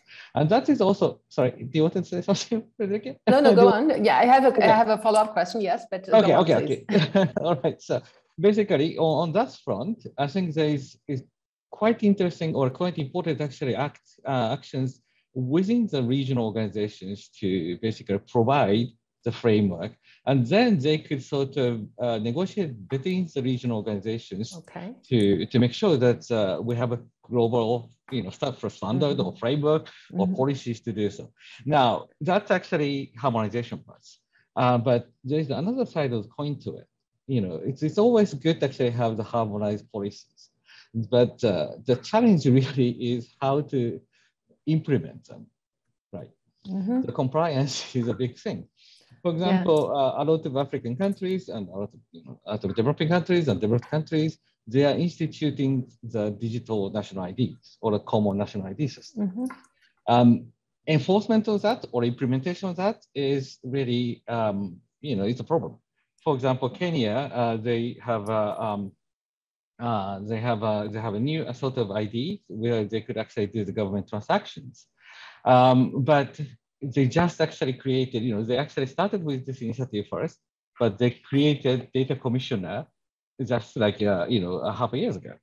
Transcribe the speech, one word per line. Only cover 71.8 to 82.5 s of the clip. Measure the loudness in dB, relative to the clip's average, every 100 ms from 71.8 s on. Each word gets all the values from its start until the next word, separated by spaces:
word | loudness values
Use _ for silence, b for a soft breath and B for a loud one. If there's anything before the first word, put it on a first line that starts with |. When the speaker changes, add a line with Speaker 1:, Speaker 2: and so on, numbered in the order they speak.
| -4
Speaker 1:
I | -2 -4
D | -4 -6 -8 -12
where | -6 -2 -2
they | -2 -4
could | -6 -8
actually | -6 -6 -4
do | -4 -4
the |
government | -4 -4 -4 -6
transactions. | -8 -2 -2 -2 -14 -18 -20 _ _ B B B B 4
Um, | 6 8 6 4 2
but | 4 4 2 -6 -12 -12 _ _
they | -4 0 2
just | 2 0 0
actually | -4 -2 -4
created, | -4 -2 0 0 -2
you | -2 -2
know, |
they | -2 -2
actually | -2 -4 -4
started | -2 -2 -2
with | -4 -6 -8
this | -8
initiative | -8 -6 -6 -6 -6
first, | -6 -6 -8 _ _ _ -2
but | -2 2
they | 0
created | 0 -2 2 2 2 0 -2 -2
data | -2 -2 -2
commissioner | -2 -4 -4